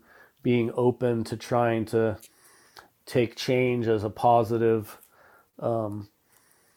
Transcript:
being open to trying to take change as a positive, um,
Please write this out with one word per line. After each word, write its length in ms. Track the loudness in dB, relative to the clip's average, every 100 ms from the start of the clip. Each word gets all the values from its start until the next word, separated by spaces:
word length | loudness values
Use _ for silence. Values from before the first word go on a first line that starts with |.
| _ -20 -20 _
being 280 | 0 2 0 0
open 480 | 0 2 -2 -2 -4
to 120 | -8
trying 480 | -2 0 0 0 0
to 320 | 0 0 -2 -12 _ _ _ _ -20 -20 _ -4
take 300 | 0 0 -2
change 520 | -2 0 0 0 0
as 160 | 0
a 60 | -2
positive, 920 | 0 4 4 2 2 2 2 -2 -14 -20 _ _ _ _ -8
um, 500 | -4 -4 -4 -8 -14 _ _ _ _ _ _